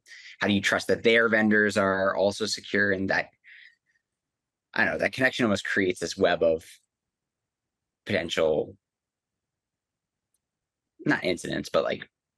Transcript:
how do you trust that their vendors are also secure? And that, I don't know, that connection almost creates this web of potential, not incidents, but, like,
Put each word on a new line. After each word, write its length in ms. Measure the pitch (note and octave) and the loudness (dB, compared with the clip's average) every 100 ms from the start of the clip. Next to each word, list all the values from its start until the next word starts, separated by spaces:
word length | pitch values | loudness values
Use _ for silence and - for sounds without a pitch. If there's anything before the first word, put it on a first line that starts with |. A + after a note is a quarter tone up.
| _ - - - | _ -20 -20 -4
how 80 | G2+ | 0
do 60 | |
you 80 | G2+ | 0
trust 260 | - F#2 - | 2 0 0
that 160 | F#2 | 0
their 240 | A2+ A#2 A#2 | 4 4 4
vendors 500 | G#2+ G#2+ G#2+ G#2 G2+ | 4 4 4 4 2
are 380 | G2 F#2+ F#2+ - | 2 2 0 0
also 300 | G2 G2+ G#2 | 0 0 -6
secure? 460 | - - G2+ G2+ | -8 -4 0 0
And 180 | F#2+ F#2+ | 0 0
that, 200 | E2 - _ - - - _ _ _ _ _ _ _ _ _ _ | -2 -4 _ -20 -20 -20 _ _ _ _ _ _ _ _ _ _
I 120 | - G2 | -2 -2
don't 80 | |
know, 60 | D#2 | 0
that 140 | G2 | -4
connection 320 | - B2+ - A#2+ | 0 -2 0 0
almost 200 | G2 - | 0 -2
creates 340 | - F#2+ F2+ | -2 -2 -2
this 180 | E2+ - | -6 0
web 240 | F2+ E2+ | 0 2
of 240 | E2+ D#2+ - - _ _ _ _ _ _ _ _ _ _ _ _ - | 2 0 -4 -20 _ _ _ _ _ _ _ _ _ _ _ _ -6
potential, 680 | G2 E2+ F2 D#2+ D2+ - G2+ _ _ _ _ _ _ _ _ _ _ _ _ _ _ _ _ _ _ _ _ _ - - | -4 -4 0 0 0 -2 -10 _ _ _ _ _ _ _ _ _ _ _ _ _ _ _ _ _ _ _ _ _ -8 -2
not 180 | C3+ | -2
incidents, 460 | F2+ F2 D2+ D#2 - | -2 -4 -4 -8 -2
but, 140 | E2 | 0
like, 260 | B1 - - _ _ | 0 -4 -10 _ _